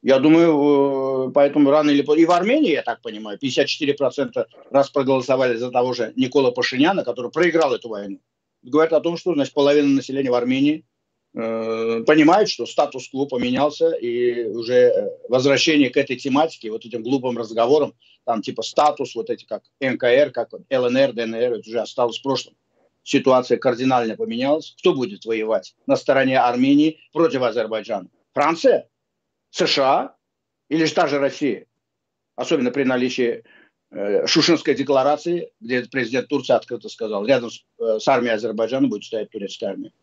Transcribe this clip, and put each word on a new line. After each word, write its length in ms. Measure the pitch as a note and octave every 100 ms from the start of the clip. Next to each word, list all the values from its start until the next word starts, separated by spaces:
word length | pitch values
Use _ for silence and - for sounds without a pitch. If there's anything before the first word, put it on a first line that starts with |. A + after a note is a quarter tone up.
Я 160 | - C3+
думаю, 1080 | D3 D#3+ E3+ D3+ D3 C#3+ C#3 C#3 C3+ C3+ C3
э, 20 |
поэтому 380 | C3+ C#3+ C#3+ C#3+
рано 180 | D3+ D3+
или 120 | C#3+
поздно, 200 | C3+ D3+
и 40 | E3
в 60 |
Армении, 400 | F3 F#3+ C#4 C4+
я 120 | C#3
так 180 | A#2 A2+
понимаю, 380 | A#2 G#2 G#2+ G2+
пятьдесят 280 | C3+ C#3+ C3+
четыре 260 | - C#3+
процента 540 | C#3 C3+ C3 B2+ B2 A2 _ -
раз 200 | C#3 C#3
проголосовали 680 | D3 C3 C3+ A#2+ C3 B2+ A2+
за 160 | B2
того 220 | B2 B2+
же 200 | A#2+ A2+ -
Никола 360 | C3 D3 C3
Пашиняна, 520 | B2 A#2+ B2+ D#3 G3+
который 280 | - A#2+ A#2+
проиграл 420 | D3 F3 E3 D3+
эту 160 | A#2 A#2
войну. 300 | G#2 G2+ F#2+ _ _ _ _
Говорит 300 | B2+ C#3+ D#3+
о 80 | D#3
том, 160 | E3 E3+
что, 160 | F3+
значит, 200 | F#3 C#3
половина 340 | - C#3+ D3 C#3+
населения 420 | C3+ - C3 C3+
в 60 | B2
Армении, 500 | A#2+ C3 C#3+ D3+ _ _ _ _ _
э, 720 | - A2+ A2+ A2+ A2+ A2+ A2+ A2+
понимает, 440 | D#3 D3+ F#3+ G#3
что 160 | - A#2
статус-кво 600 | - D3 C3 - C3+ C#3
поменялся, 640 | B2+ B2 B2+ D3 D3 E3
и 540 | E3 A#2+ A#2+ B2 A#2+ A#2
уже, 280 | A2 A2+
э, 360 | B2 B2 - G2+ - -
возвращение 600 | B2 C3+ C3+ E3 D3+ C3
к 80 | D3
этой 180 | C3+ B2
тематике, 540 | C#3 C3+ D#3+ - A2+
вот 160 | A2 A2+
этим 160 | A#2
глупым 360 | A2+ C3+ B2 A#2+
разговорам, 560 | A2 A2+ A#2 D3+ C#3+ _ _ _
там 180 | - A#2
типа 200 | - A#2
статус, 540 | - - D3+ D3 F3 A#2
вот 140 | A2+
эти 160 | A#2 -
как 180 | G#2+ _ _
Н 180 | C3+ B2
К 140 | B2
Р, 200 | B2 C#3+
как 180 | B2+ A#2 - -
Л 160 | C3 B2
Н 120 | B2+
Р, 160 | C#3
Д 100 | A2+
Н 100 | A2+
Р, 200 | A2+ B2
это 160 | A2+ G#2+
уже 100 | A2+
осталось 400 | G#2+ - A#2+ A2+
в 40 |
прошлом. 300 | C3+ B2+ - _ _ _ _ _ -
Ситуация 500 | C#3 C3 B2+ B2 A#2+
кардинально 600 | C3 A#2 C3 B2+ A2+ G#2+
поменялась. 580 | A2+ A#2 C3+ D#3 D#3 _
Кто 160 | F#3
будет 300 | D3+ A#2+ G2+
воевать 520 | A2 A2+ G#2+ G#2+ - _ -
на 100 | B2+
стороне 420 | - C3+ C3 C3
Армении 640 | B2 B2 C3+ C#3+ D#3 D#3 _
против 280 | D3+ E3 C#3+
Азербайджана? 680 | B2 A2 A2 A2 G2+ G#2 F2+ _ _
Франция? 560 | - C#3+ E3+ C4+ A3 - _ _ _ _ _ _
С 160 | - E3
Ш 160 | -
А? 340 | C3+ C#3+ C3+ _ _ _ _ _ _
Или 160 | D#3
же 100 | D#3+
та 140 | D#3 D#3+
же 100 | C#3+
Россия? 500 | C#3 C3 D3 G#2 - _ _ _ _ _ _ -
Особенно 340 | B2+ D#3+ B2
при 140 | C#3
наличии, 600 | C3+ B2+ B2+ B2+ A#2+ A#2 _ _ _ _ _
э, 360 | - G2+ G2+ -
Шушинской 480 | E3+ D3+ D#3+ - C3
декларации, 800 | C3+ C#3 C3 D3 E3+ F3 E3 _
где 240 | A2+ B2+ A#2+
президент 420 | C3+ A#2 B2+ A#2+
Турции 260 | C#3+ B2+
открыто 360 | C3 - A#2+ G#2+
сказал, 360 | - A2 G#2 G#2
рядом 240 | C3+ A#2
с, 140 | - _ _
э, 180 | A2+ A2
с 100 | B2
армией 240 | C3 A#2+
Азербайджана 560 | A2 A2 G#2+ A2 C3+ C#3
будет 160 | G#2 -
стоять 240 | A2+ G#2
турецкая 400 | G#2+ G2 - G#2
армия. 240 | F#2+ F#2+ _